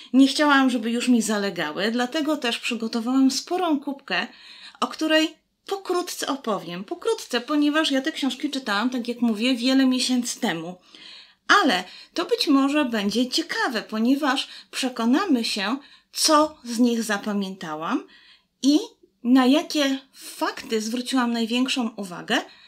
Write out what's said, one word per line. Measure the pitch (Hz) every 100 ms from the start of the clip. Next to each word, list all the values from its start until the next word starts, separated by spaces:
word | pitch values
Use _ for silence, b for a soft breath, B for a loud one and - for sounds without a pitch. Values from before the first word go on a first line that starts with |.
| B
Nie | 254 269
chciałam, | 294 294 277 262
żeby | 233 220
już | 233 254
mi | 240
zalegały, | 214 208 202 175 151 156 208
dlatego | 240 247 311 294 294
też | 240 233
przygotowałam | - 226 226 233 226 262 262
sporą | 262 - 359 349 285
kubkę, | - 269 - 180 233 B B B B B
o | 247
której | - 311 311 320 - _ _ -
pokrótce | 392 - 359 349 - -
opowiem. | 269 233 190 165 175
Pokrótce, | 208 339 - 453 - 240
ponieważ | 240 302 294 302 302
ja | 269
te | 294
książki | - 262 - 285
czytałam, | 277 220 202 247
tak | 254 226
jak | 240
mówię, | 233 208 247
wiele | 240 254 262 262
miesięcy | 254 247 254 240 -
temu. | 220 165 165 185 B B B B B B - 392
Ale | 311 185 - B B
to | -
być | - 466 -
może | 277 277 302
będzie | 254 226 202 214 254
ciekawe, | - 320 453 392 220
ponieważ | - 220 233 277 285 277 - B B
przekonamy | - 254 247 233 294 403 247
się, | 220 208 196 277 B B B
co | - - 302 302 -
z | 240 226
nich | 240 233
zapamiętałam | 208 202 214 202 190 190 165 156 165 294 - b b b b _
i | 262 302 466 _ _ _
na | 240 262 247
jakie | 302 339 302 277 269 -
fakty | - - - 339 466 - 220
zwróciłam | 220 247 247 262 240
największą | 233 220 247 262 269 226
uwagę | - 190 170 160 269 370 B